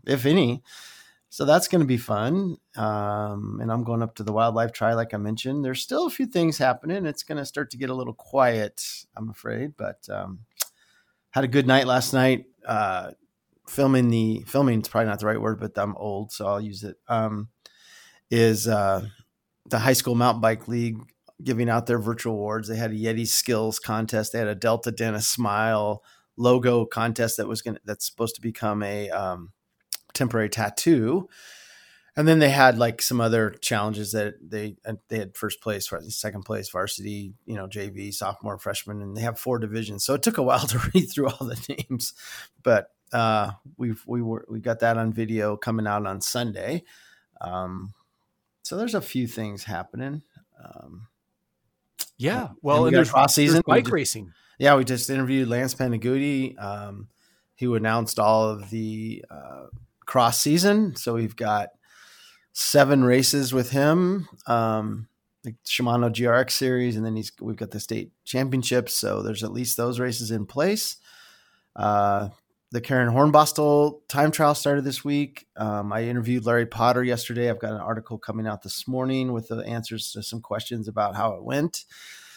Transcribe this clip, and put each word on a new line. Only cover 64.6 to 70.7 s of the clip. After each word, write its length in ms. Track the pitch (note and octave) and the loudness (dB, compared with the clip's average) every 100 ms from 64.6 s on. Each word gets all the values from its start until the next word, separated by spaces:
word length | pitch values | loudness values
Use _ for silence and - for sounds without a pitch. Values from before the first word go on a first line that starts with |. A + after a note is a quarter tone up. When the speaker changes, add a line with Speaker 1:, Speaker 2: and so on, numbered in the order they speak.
| A2+ A2 G#2+ G#2+ A2 _ _ _ | 2 0 -2 -6 -10 _ _ _
Speaker 1:
the 100 | B2 A2+ - | -14 -12 -6
Shimano 460 | - B2 A#2+ A#2+ | -2 2 4 2
G 140 | A2 A#2+ | 2 2
R 100 | A#2+ | 4
X 200 | B2 - | 2 0
series, 400 | C3 B2+ B2 A2 | 0 2 0 -2
and 100 | A2+ | -2
then 100 | A2 | -4
he's, 160 | G#2+ - | -8 -10
we've 160 | A2 A2 | -10 -8
got 160 | G#2 | -8
the 80 | G#2 | -10
state 320 | - A2+ - _ - | -6 -8 -8 _ -6
championships. 720 | B2+ C3+ C3 A#2+ B2 - - | -2 0 -2 2 0 0 -2
So 260 | G2+ G2+ | -2 -2
there's 220 | G2+ G#2 | -4 -4
at 80 | G#2+ | -6
least 260 | A2 B2 - | -4 -4 -2
those 220 | A#2+ A#2+ | -2 -2
races 320 | B2+ A#2 A2 | -4 -4 -4
in 140 | A2+ G#2 | -4 -4
place. 520 | C3+ F3+ | 0 0